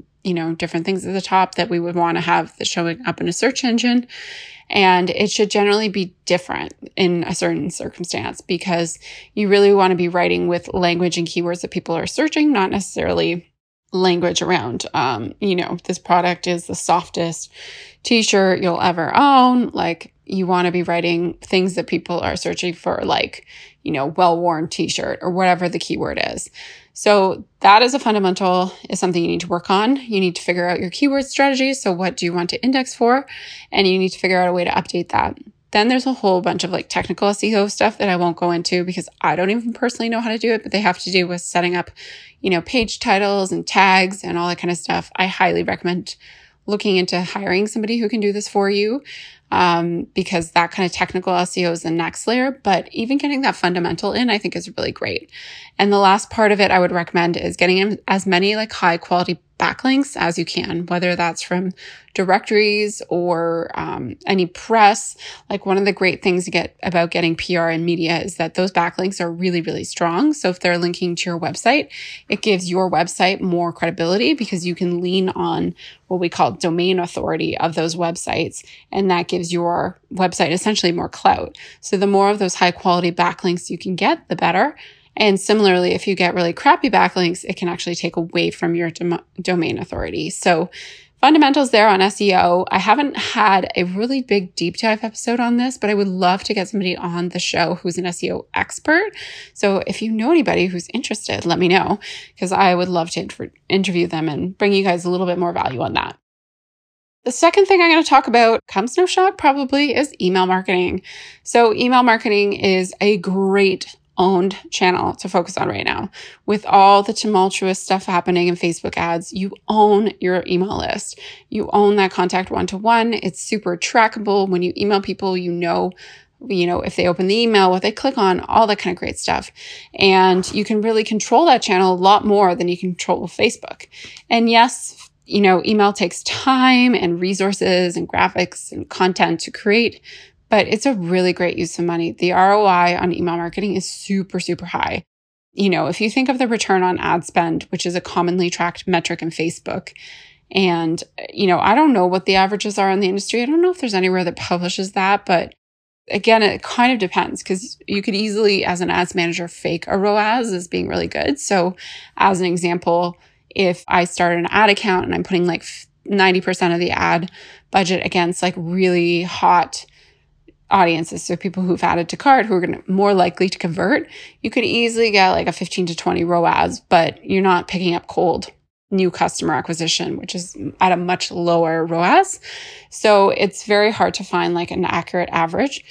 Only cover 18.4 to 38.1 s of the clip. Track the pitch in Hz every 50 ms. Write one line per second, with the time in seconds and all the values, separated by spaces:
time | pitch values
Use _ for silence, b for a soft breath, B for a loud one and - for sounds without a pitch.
18.4 | 190 190 185 - 196 180 170 - - 180 170 175 165 - - - 277 285 277 262
19.4 | 254 254 247 247 233 - - - 175 170 170 165 - - _ _ _ - - 190
20.4 | 185 175 185 180 180 180 175 180 175 175 170 175 170 170 170 170 175 170 - -
21.4 | - - - 190 185 196 175 175 160 - - 165 170 - 175 165 - - 156 -
22.4 | - 170 175 160 - 180 170 - - - 180 - - - 151 - - - - -
23.4 | B B B B B B B B _ - 156 135 135 165 160 185 180 170 170 170
24.4 | 175 175 170 156 160 160 - - 160 - - - - - - - - 180 175 180
25.4 | 190 185 180 175 180 175 - 175 - - - - 151 143 143 - - - - -
26.4 | - - B B B B B B B B B - - 208 208 202 190 190 175 -
27.4 | - _ _ _ - 196 202 220 247 247 254 277 - 240 214 208 196 185 185 -
28.4 | 196 185 180 180 180 185 B B B - - 185 - 185 175 170 170 170 170 175
29.4 | 175 175 175 175 170 - 196 196 214 233 277 269 262 233 214 196 190 180 170 -
30.4 | - - 175 180 175 175 180 - - 180 - - 285 285 269 277 262 269 - -
31.4 | 277 277 269 254 262 269 269 262 - 208 185 170 190 180 170 - 185 175 170 175
32.4 | 175 180 - - - 247 262 262 262 - - - 240 233 247 262 285 B B B
33.4 | B B B B B B - - 196 185 185 190 185 190 - - - 185 185 180
34.4 | 180 180 180 180 175 180 - - 175 - - 180 175 - - - - - - -
35.4 | - - _ _ _ _ - 208 214 233 254 262 254 269 254 - - 202 185 180
36.4 | 180 175 175 175 - 180 185 - - - - 180 185 - 185 - - 202 208 -
37.4 | - 208 220 208 202 208 202 - - 214 214 - 202 202